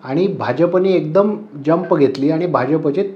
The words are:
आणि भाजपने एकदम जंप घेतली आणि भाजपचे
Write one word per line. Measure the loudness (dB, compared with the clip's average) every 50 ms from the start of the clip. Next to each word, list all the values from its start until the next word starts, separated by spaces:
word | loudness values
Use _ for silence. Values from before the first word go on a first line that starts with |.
| _
आणि | -4 -2 0 0 0
भाजपने | 0 -2 -4 -4 0 2 2 2 2 2 2 4
एकदम | 2 2 0 2 0 0 0 0 -2 -4 -8 -14 -16 -6 0
जंप | 0 0 0 2 0 2
घेतली | 2 2 2 2 0 0 0
आणि | 0 0 -2
भाजपचे | -2 -2 -2 0 0 0 0 0 0 -2 -2 -4 -4 -2